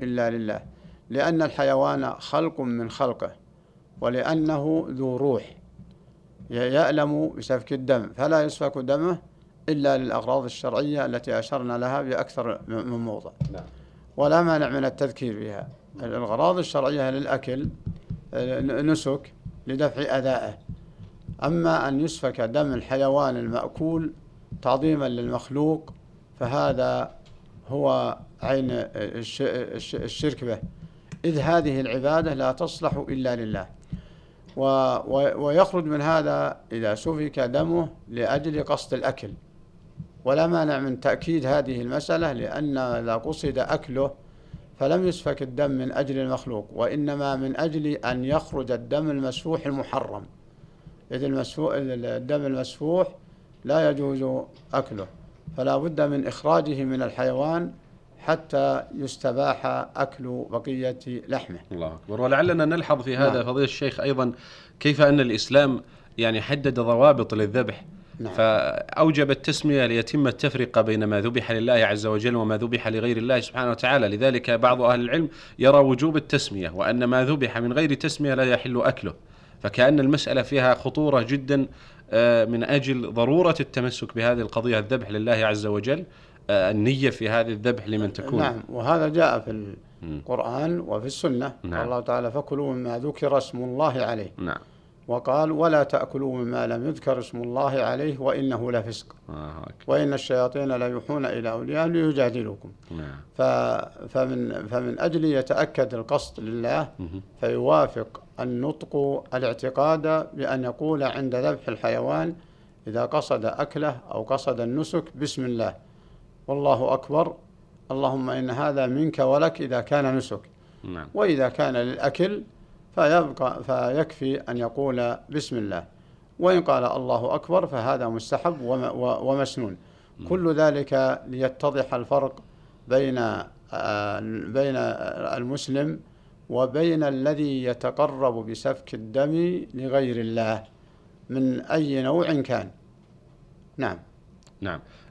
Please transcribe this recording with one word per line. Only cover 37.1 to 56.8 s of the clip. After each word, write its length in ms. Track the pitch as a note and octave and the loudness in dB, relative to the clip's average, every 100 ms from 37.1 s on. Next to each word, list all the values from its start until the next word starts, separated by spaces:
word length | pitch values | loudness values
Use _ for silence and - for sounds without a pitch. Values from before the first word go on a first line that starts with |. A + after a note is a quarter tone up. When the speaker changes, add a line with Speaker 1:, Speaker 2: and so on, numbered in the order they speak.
| D#3 D3 C#3+ | -4 -4 -2
Speaker 1:
دمه 480 | A#2+ C3+ E3 E3+ D#3 - - | 0 0 0 0 -2 -8 -12
لأجل 560 | A#2 A2 C#3+ D#3 D3+ | -4 0 0 -2 -4
قصد 300 | C#3+ D3 - | -2 -4 -2
الأكل، 360 | B2+ C3 - A2 - - - - - - - - - | -2 -2 -4 -10 -14 -20 -20 -20 -20 -20 -18 -18 -8
ولا 220 | B2+ C#3+ E3 | 0 2 4
مانع 320 | E3+ D3+ C#3 | 2 2 0
من 220 | C#3 B2 | -2 -2
تأكيد 460 | C#3 - E3 E3 C3 | 0 0 0 0 2
هذه 340 | D3 C3 B2 | 0 0 -4
المسألة، 520 | A#2+ C#3 D3+ E3 E3 | -4 -4 0 0 0
لأن 460 | A#2+ A2 E2+ D3+ C3+ | -2 -4 -4 -2 -2
إذا 380 | B2+ A#2 A#2 A2+ | -2 -2 -2 -2
قصد 420 | D#3 D3+ D3 B2+ | -2 -4 -4 -2
أكله 520 | - D3+ - B2+ C#3 - - - - - - - | -2 -2 -2 -2 -2 -4 -20 -20 -20 -20 -18 -4
فلم 280 | C#3 F3+ F3+ | 0 2 0
يسفك 360 | - D3+ C#3 | -2 -4 -4
الدم 280 | C3+ B2+ C#3+ | -6 -2 0
من 220 | C3 C3 | 0 -2
أجل 260 | C3 C3+ C3+ | -2 -2 -2
المخلوق، 500 | C3 B2+ B2+ A2 G#2 | -2 -4 -4 -6 -6
وإنما 640 | A2+ A#2 D3 C#3+ C#3+ C#3 C3+ | -2 -2 0 -2 -2 -2 -2
من 240 | C3+ C3 | -2 -2
أجل 260 | D#3+ D3+ D3+ | -2 -2 -2
أن 380 | D3 A#2+ B2+ | -2 -2 -2
يخرج 460 | C3 D3+ - C#3+ B2 | 0 -2 -2 -8 -4
الدم 400 | A#2 A#2+ C#3+ D#3 | -4 -2 -2 0
المسفوح 560 | C#3 C3 B2+ D#3+ D#3 C#3+ | -2 -4 -4 -4 -4 -4
المحرم، 560 | C#3 - C3 - G2+ G2+ - - - - - - - - | -4 -4 -4 -4 -10 -14 -20 -20 -20 -20 -20 -20 -20 -10
إذ 120 | B2+ | -4
المسفو-، 480 | C#3 C3+ B2+ - D3+ | -2 -2 -4 -2 -2
الدم 720 | A#2+ C3+ B2 A#2+ A#2 B2 D3 C#3 | 0 -2 -4 -4 -6 -2 -2 0
المسفوح 640 | C3 B2+ - D3+ F3+ F#3 - - - - - | -4 -4 -6 0 2 0 -2 -20 -20 -20 -14
لا 260 | A#2+ D#3 D#3 | 0 4 4
يجوز 540 | C#3 C#3 C3+ C3 C3 - - - | 2 -2 -2 -2 -4 -6 -14 -4
أكله، 320 | C3 B2+ G#2+ F#2 - - - - D#3 | -2 -2 -6 -10 -12 -20 -18 -14 -4
فلا 200 | C3 C3+ | 0 0
بد 240 | E3 D3+ | 0 0
من 260 | D3 C#3+ - | 0 0 -4
إخراجه 580 | - D3 E3+ D3+ C3+ | -4 2 2 2 -2